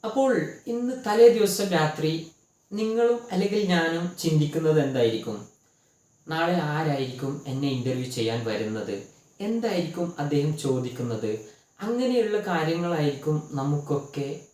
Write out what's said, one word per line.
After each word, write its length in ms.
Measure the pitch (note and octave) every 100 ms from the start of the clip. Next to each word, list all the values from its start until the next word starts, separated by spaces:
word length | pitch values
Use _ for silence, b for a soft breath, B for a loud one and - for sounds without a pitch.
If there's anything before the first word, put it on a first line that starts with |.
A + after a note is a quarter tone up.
| A3+
അപ്പോൾ 460 | A#3+ C4+ G#3 D3+ - -
ഇന്ന് 260 | A#3 B3 C4 A3+
തലേ 200 | G#3+ A#3
ദിവസം 420 | A#3 G3+ F3+ G3
രാത്രി 600 | E3 D#3 - D#3 E3 E3 _ _ _ _
നിങ്ങളും 460 | G3+ A3 A3+ A#3 A#3+ -
അല്ലെങ്കിൽ 360 | F#3 G3 G#3 G3
ഞാനും 480 | F3 E3 E3 F3 -
ചിന്തിക്കുന്നത് 640 | D#3+ D#3 D3 D#3+ D#3 D#3
എന്തായിരിക്കും? 640 | C3+ C3 A#2 A2 - G#2+ - _ b b b b _ _ -
"നാളെ 340 | D#3+ E3+ F3+
ആരായിരിക്കും 840 | D3+ D3+ D3+ C#3 C3 B2 C#3 C#3+ -
എന്നെ 200 | C3 C#3+
ഇന്റർവ്യൂ 440 | C3 B2 B2+ B2+
ചെയ്യാൻ 340 | B2 A2 A#2 A2
വരുന്നത്? 580 | G#2 G#2+ G#2+ G2+ G2 - b b _
എന്തായിരിക്കും 760 | G#3 A#3 A3 F#3 D#3+ - E3+ -
അദ്ദേഹം 380 | D3 C#3+ D3 D#3
ചോദിക്കുന്നത്?" 800 | C#3 B2+ B2 - A#2+ A2 A2 G#2+ - B B _
അങ്ങനെയുള്ള 580 | G#3 A#3+ B3+ B3 G#3 G#3
കാര്യങ്ങളായിരിക്കും 1120 | F#3 E3+ D#3 E3 F3 E3 C#3+ C3+ D3+ D3+ -
നമുക്കൊക്കെ 880 | C#3+ C#3 D3 - C#3+ - - C#3 D#3 -